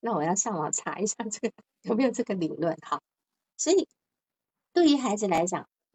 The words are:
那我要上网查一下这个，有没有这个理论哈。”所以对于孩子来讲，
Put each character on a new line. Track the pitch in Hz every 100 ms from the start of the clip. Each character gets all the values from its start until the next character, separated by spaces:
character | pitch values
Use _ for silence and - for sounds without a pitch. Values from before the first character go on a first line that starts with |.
那 | 233
我 | 185
要 | 160
上 | 202 240 180
网 | 151
查 | - - -
一 | 208
下 | - 220
这 | - 226
个， | - - _
有 | -
没 | 226
有 | 262
这 | 214
个 | 240
理 | 190 160
论 | - 160 160
哈。” | - 143 - _ _ _ _ -
所 | -
以 | 381 - _ _ _ _ _ _ _ _
对 | 349 330
于 | 285
孩 | 247 208
子 | 202
来 | 165
讲， | 175 165 - _ _